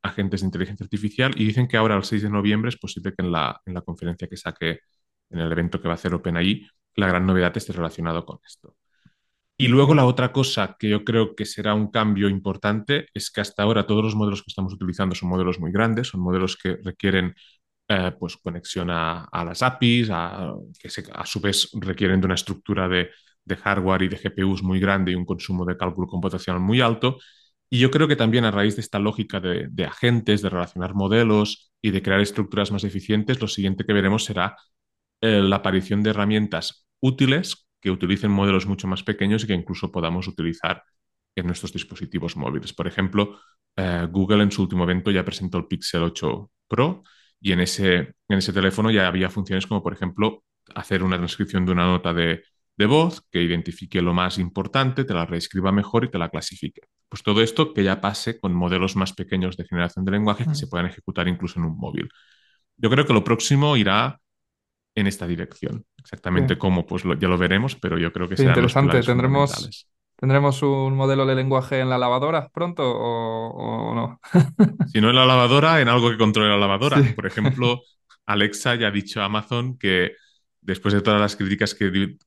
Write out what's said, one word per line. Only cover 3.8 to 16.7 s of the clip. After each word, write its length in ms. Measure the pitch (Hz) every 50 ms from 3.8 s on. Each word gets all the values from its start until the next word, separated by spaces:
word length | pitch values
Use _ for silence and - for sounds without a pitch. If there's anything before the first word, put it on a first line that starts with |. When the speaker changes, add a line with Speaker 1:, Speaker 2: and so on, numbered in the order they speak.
Speaker 1:
conferencia 460 | - - 85 - 85 85 87 - 87 -
que 100 | 92 -
saque, 420 | - 85 - _ 82 82 82 - _ _ _ _ _ _ _ _ _ _
en 80 | 85 85
el 120 | 82 82
evento 300 | 82 85 87 85 - 90
que 60 | - 87
va 80 | 85
a 0 |
hacer 180 | - - 90 87
OpenAI, 520 | 82 - 90 85 85 87 95 104 101 - - _ _ _ _ _
la 120 | - 98 92
gran 180 | 90 90 92
novedad 320 | 95 92 90 87 87 - -
esté 160 | - - 90
relacionado 500 | 87 82 82 - - 82 82 82 85 82
con 140 | - - - _
esto. 300 | - - _ - _ _ _ _ _ _ _ _ _ _ _ _ _ _ _ _ _ _ -
Y 100 | 131 123
luego 260 | 120 135 139 131 156
la 100 | 147 131
otra 260 | 123 123 127 127 120
cosa 440 | - 135 131 - - 113 98 92 - -
que 100 | 110 107
yo 140 | 104 104 104
creo 320 | 117 110 113 110 107 -
que 100 | - 107
será 280 | - - - 101 107 104
un 180 | 107 107 98
cambio 380 | - 117 110 107 104 98 101 98
importante 800 | 98 98 95 98 92 - - 104 104 110 104 - 143 143 - - -
es 180 | 101 - -
que 100 | - 107
hasta 220 | 101 - - - 101
ahora 220 | 104 117 104 98
todos 180 | - 104 107 110
los 120 | 110 104
modelos 260 | 107 107 104 98 95
que 80 | - -
estamos 240 | - - 95 92 101
utilizando 420 | 98 92 90 87 - 98 92 90
son 140 | - 92 87
modelos 300 | 90 92 90 90 87 -
muy 120 | 82 85
grandes, 360 | 92 101 113 113 113 113 123 -
son 140 | - 92
modelos 340 | 90 90 90 92 95 92 -
que 220 | - - 92